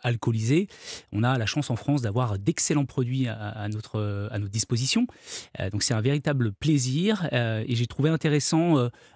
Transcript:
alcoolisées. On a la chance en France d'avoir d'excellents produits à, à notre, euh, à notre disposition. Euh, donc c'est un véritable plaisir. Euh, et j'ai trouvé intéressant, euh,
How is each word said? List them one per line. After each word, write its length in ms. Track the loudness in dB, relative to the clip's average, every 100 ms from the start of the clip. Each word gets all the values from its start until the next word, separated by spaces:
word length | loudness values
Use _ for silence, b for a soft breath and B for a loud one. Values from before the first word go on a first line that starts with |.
alcoolisées. 640 | -2 0 0 0 2 2 2 B B B B
On 100 | 0
a 160 | 2 2
la 80 | 0
chance 240 | -2 -2
en 60 | -4
France 260 | 0 0
d'avoir 340 | 0 0 0 -2
d'excellents 480 | -2 0 0 0
produits 440 | 0 -2 -2 0 -2
à, 60 | -2
à 320 | -8 -6 -6
notre, 320 | -6 -6 -4
euh, 260 | -2 -2 -4
à 80 | -4
notre 100 | -4
disposition. 560 | -4 -2 0 2 0 0 B B B B -6
Euh, 100 | -4
donc 140 | -2
c'est 100 | 0
un 60 | 2
véritable 520 | 2 0 0 0 0
plaisir. 760 | 0 2 2 2 0 0 0 0
Euh, 300 | 0 0 -2 -2
et 80 | -2
j'ai 100 | -2
trouvé 240 | 0 0
intéressant, 680 | 2 2 2 2 2 4 4
euh, 120 | 2 b b